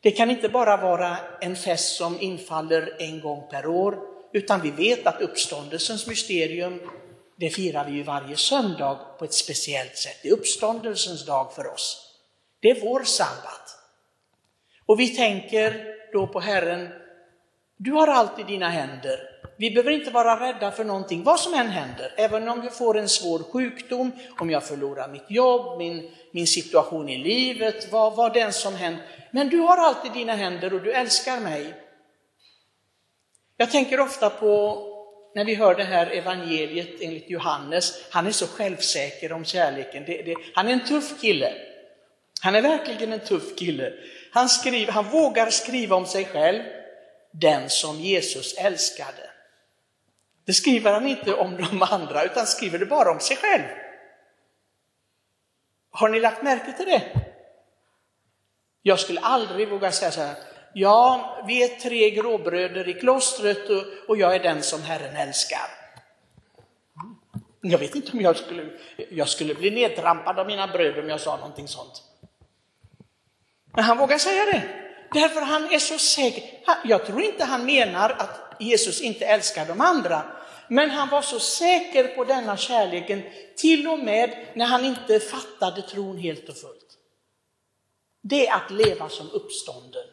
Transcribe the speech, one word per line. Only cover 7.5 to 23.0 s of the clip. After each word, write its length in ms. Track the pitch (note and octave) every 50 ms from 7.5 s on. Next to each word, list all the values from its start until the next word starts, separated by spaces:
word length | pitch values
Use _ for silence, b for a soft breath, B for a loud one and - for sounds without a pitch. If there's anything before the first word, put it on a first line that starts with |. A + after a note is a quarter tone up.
firar 360 | D3+ - F#3+ F3+ D3 D3+ C#3+
vi 60 | C#3+
ju 120 | C#3+ C#3+ D3
varje 340 | D3+ C#3+ C#3+ C#3 C3+ C#3+ D#3
söndag 600 | - - - C#4+ B3 G3+ E3+ D3+ D3 C#3 C#3 C3+ - - - -
på 60 | E3+
ett 80 | D3 -
speciellt 640 | - - - D3 - - - C#3+ C3+ C3 B2+ - -
sätt. 220 | - C#3 B2+ -
Det 80 | - C3+
är 40 | F#3
uppståndelsens 920 | A#3 - - - - - G#3+ A3+ A#3 A3 A3+ G#3 F#3 - F#3 F3 D#3 C3+
dag 280 | D3+ C#3+ C3+ - - -
för 140 | - C#3 C3+
oss. 480 | - - - - - - - - _ _ _ _ _ _ _ _ _ _
Det 100 | - G#3+
är 120 | B3+ -
vår 220 | - G#3+ B3 C4+ B3+
sabbat. 760 | - - - F#3+ C#3+ - - - - - - - - - - _ _ _ _ _ _ _ _ _ _ _ _ _ _ _ _ _ _ _ _ _
Och 140 | - G#3+ A3
vi 160 | B3 A#3+ B3+
tänker 760 | - B3 A3 G3+ F#3+ F#3+ - - A3 G#3+ A3 G#3+ - - - - - - - G#3+
då 140 | G3+ G3 -
på 120 | - G3
Herren: 500 | E3+ G#3 G3+ F#3+ E3+ E3+ E3+ F3 F3+ F3 F3 - - - - - _ _ _ _ _ _ _ _ _ _ _ _
"Du 140 | G3 A#3
har 160 | C#4 D4+ D#4 D4+
allt 320 | C#4+ B3+ A3+ G3+ - -
i 40 | G#3
dina 260 | F#3 G3+ F#3+ F#3 E3+
händer. 640 | E3+ E3 C#3 C3 C3+ C3 C3 C#3 C3 C3 - - - - - - - _
Vi 140 | G#3 A3+
behöver 200 | G3+ A#3 B3 C4+
inte 200 | D4+ D4+ - C4+
vara 360 | A#3 A#3+ A#3 A#3 A#3 A3 A#3+ B3+
rädda 240 | B3 - G#3 G3+
för 120 | G3+ - A3
någonting, 400 | G#3+ G3+ F#3+ F#3+ - F3+ E3+ F3+
vad 160 | C#4 D#4+ -
som 140 | - F4+ F4
än 160 | D4 A#3+ A3+
händer. 440 | F#3+ F#3 D3 B2+ B2 - B2+ C3 - -
Även 320 | G#3+ A3 G#3 A3 A3 A3+
om 140 | A#3+ A#3+ A#3
jag 120 | B3 A#3+
får 220 | - B3 A#3 G#3+
en 120 | G#3+